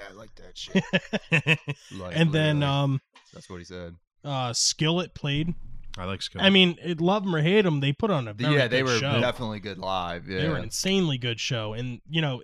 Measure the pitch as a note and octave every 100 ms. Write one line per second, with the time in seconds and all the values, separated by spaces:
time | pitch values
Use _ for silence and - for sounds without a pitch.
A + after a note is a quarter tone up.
0 | G2+ G2 A2 - F2+ - - F#3+ - F3+
1 | - G#3+ - D#3+ D3+ D#3+ - C#3 - G2
2 | F2+ D3+ E3 D#3 D#3 D3 C#3+ C#3 C#3 C3+
3 | - - _ - - F2+ F2 F2+ E2+ E2+
4 | _ _ C#3+ C3+ B2 A2+ - - D#3 E3+
5 | E3+ - D3 C#3+ D#3+ - - - - -
6 | F2+ G2 - - G3 G3 F3+ E3 E3+ E3
7 | E3+ G#3 G3 D#3+ D#3 G#3 F#3 D3 C#3 C#3+
8 | - D#3+ A2+ G#2 D3 C#3+ B2 B2+ C3 A#2
9 | G#2 A#2 B2 A#2 A2+ G#2+ G2+ F2+ F#2+ F#2
10 | F2 F2 F#2+ F#2 F2+ F2 F2+ - F#3+ F#3+
11 | E3+ C3 B2 A2+ - A#2+ G#2+ A2 B2+ A#2
12 | - D#3+ D3+ B2